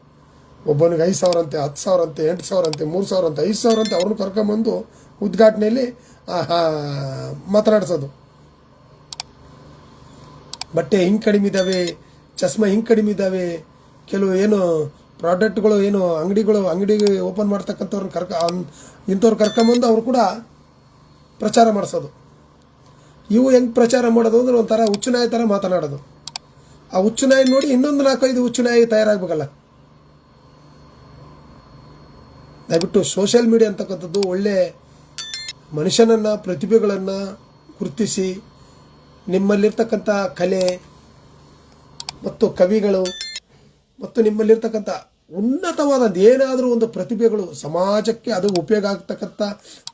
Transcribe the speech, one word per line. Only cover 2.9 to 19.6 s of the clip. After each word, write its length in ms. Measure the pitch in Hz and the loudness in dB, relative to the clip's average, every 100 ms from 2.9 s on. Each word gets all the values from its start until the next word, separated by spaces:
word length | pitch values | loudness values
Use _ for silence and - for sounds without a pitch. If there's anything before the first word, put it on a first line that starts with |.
| 170 196 | -4 -2
ಸಾವಿರ 180 | 190 | -2
ಅಂತ, 160 | 170 143 | -2 -2
ಐದು 140 | 170 | -2
ಸಾವಿರ 240 | 208 240 220 | 0 0 2
ಅಂತ 160 | 220 | 0
ಅವ್ರನ್ನ 200 | 180 185 | 0 -2
ಕರ್ಕೊಂಬಂದು 760 | 208 196 196 208 214 226 180 - - - - | -4 -4 -2 -2 -2 -2 -4 -8 -18 -20 -8
ಉದ್ಘಾಟನೆಯಲ್ಲಿ, 760 | 202 180 220 214 214 240 247 247 - - - | -6 4 4 4 0 0 -2 -8 -20 -20 -8
ಆಹಾ, 420 | 175 143 170 165 151 147 143 139 131 131 139 - | -6 -2 0 0 -2 -6 -8 -8 -10 -12 -12 0
ಮಾತನಾಡ್ಸೋದು. 720 | 202 214 214 175 165 139 - _ _ - _ _ _ - - - - - - - - - - - - - - - - - - - 165 | 2 4 2 0 -4 -6 -14 _ _ -20 _ _ _ -20 -20 -16 -16 -16 -20 -20 -20 -20 -20 -20 -20 -20 -20 -20 -20 -18 -16 -6 -4
ಬಟ್ಟೆ 280 | 165 202 | 0 2
ಹಿಂಗೆ 180 | 180 214 | 2 2
ಕಡಿಮೆ 260 | 220 208 202 | 2 2 2
ಇದ್ದಾವೆ, 480 | 196 185 185 175 165 - - _ - | 0 0 0 -2 -6 -16 -20 _ -4
ಚಸ್ಮಾ 300 | 180 180 214 | -2 0 0
ಹಿಂಗೆ 200 | 202 226 | 0 2
ಕಡಿಮೆ 240 | 220 208 | 2 2
ಇದ್ದಾವೆ, 540 | 202 196 185 180 165 - _ _ - - | -2 -2 -2 -4 -8 -14 _ _ -20 -8
ಕೆಲವು 280 | 196 196 | -2 0
ಏನು 520 | 185 208 208 180 160 143 - _ - | 2 2 2 2 0 -2 -8 _ -6
ಪ್ರಾಡಕ್ಟ್ಗಳು, 640 | 165 180 214 202 208 208 | -2 0 0 0 2 2
ಏನು 320 | 196 202 180 | 2 2 0
ಅಂಗಡಿಗಳು, 520 | 165 165 202 214 208 185 | 0 0 0 2 2 0
ಅಂಗಡಿ 520 | 165 202 214 208 196 | -2 0 2 2 0
ಓಪನ್ 300 | 180 185 208 | -2 -4 -2
ಮಾಡ್ತಕ್ಕಂಥವ್ರನ್ನ 640 | 202 185 196 190 202 190 | -2 -6 -8 -8 -8 -8
ಕರ್ಕ-, 240 | 175 175 | -8 -6
ಅನ್-, 320 | 180 170 180 160 - - - - | -2 -2 -2 -10 -16 -20 -12 -4
ಇಂಥವ್ರು 280 | 190 226 220 | 2 2 4
ಕರ್ಕೊಂಬಂದು 500 | - - | 2 4